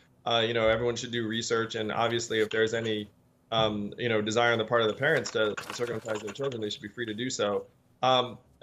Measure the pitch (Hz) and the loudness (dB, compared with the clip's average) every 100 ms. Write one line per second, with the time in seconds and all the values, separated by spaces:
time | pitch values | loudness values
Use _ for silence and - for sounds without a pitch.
0 | _ _ - 117 113 117 110 113 120 117 | _ _ 0 2 2 4 4 4 2 -2
1 | 120 120 110 113 113 117 113 113 107 104 | -4 -4 -2 -4 0 0 0 -4 -2 0
2 | 117 117 - 113 104 110 110 113 113 107 | 0 0 0 0 2 2 2 0 -2 -4
3 | 104 _ _ _ _ 113 110 104 101 - | -6 _ _ _ _ 2 2 0 -6 -4
4 | 120 110 107 110 120 113 107 120 110 104 | 0 0 2 2 4 2 2 2 2 2
5 | 143 147 110 113 107 101 - - 120 110 | 0 0 0 0 0 -2 -8 -6 -6 -6
6 | 113 110 107 - 139 117 104 - 104 123 | -6 -6 -6 -6 -6 -4 -4 -6 -10 -8
7 | 113 107 127 120 104 98 - _ _ _ | -6 -4 -4 0 0 0 -4 _ _ _
8 | 127 127 120 - _ _ | 4 4 2 -6 _ _